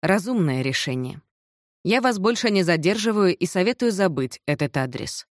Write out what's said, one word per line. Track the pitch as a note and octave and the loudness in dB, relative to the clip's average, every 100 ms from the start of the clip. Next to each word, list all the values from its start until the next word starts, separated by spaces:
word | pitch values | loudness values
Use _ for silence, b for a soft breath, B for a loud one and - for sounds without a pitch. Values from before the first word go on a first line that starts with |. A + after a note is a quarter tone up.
Разумное | D#3+ G3+ F#3+ B3 D#3+ C3 | 2 0 0 0 0 0
решение. | C3 B2+ - B2+ B2+ C#3+ _ _ _ _ _ _ | -2 -2 -4 -4 -6 -12 _ _ _ _ _ _
Я | - A#3 | 0 2
вас | B3+ G#3+ | 2 0
больше | G3 A#3+ A#3 | 0 0 0
не | G3+ | 2
задерживаю | E3+ E3 D#3+ G#3+ G#3+ G#3+ F#3+ - | 2 2 2 0 0 2 2 2
и | F3+ | -2
советую | F#3+ F#3+ B3+ A#3+ | 0 0 2 0
забыть | G3 F#3+ C#3 B2+ - - | 2 0 0 -4 -6 -4
этот | D3 C#3+ C#3+ | -2 0 -2
адрес. | C3 B2 C#3 - - | -4 -6 -8 -10 -14